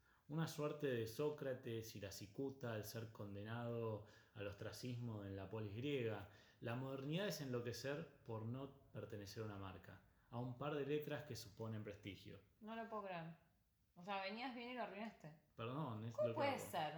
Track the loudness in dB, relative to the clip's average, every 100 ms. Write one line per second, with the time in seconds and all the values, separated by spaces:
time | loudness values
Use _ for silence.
0 | -20 -20 -4 2 2 2 0 4 4 4
1 | 2 4 2 2 0 0 0 -2 -2 -4
2 | -6 -6 -8 -2 -2 0 -2 0 -2 -4
3 | -4 -6 -6 -4 -2 0 0 2 2 0
4 | -4 -16 -14 -6 -4 -2 -4 -4 -2 0
5 | 0 0 0 -2 0 0 0 0 2 4
6 | 4 2 -4 -12 -20 -6 0 0 0 0
7 | 2 4 4 2 2 2 2 0 0 0
8 | -2 -8 -4 -2 0 -2 -4 -8 -10 -6
9 | -4 -4 -4 -4 -2 -2 -4 -6 -10 -14
10 | -16 -20 -6 -2 0 0 0 2 4 2
11 | 2 0 -2 -6 -6 -4 -2 -2 -2 -4
12 | -6 -6 -8 -12 -16 -14 -8 -6 -2 -2
13 | -2 -2 -4 -8 -16 _ _ _ _ -10
14 | -2 0 0 0 -2 -2 -2 0 -2 -2
15 | -4 -4 -10 -12 -14 -4 -2 2 2 2
16 | 0 4 4 6 6 6 2 2 2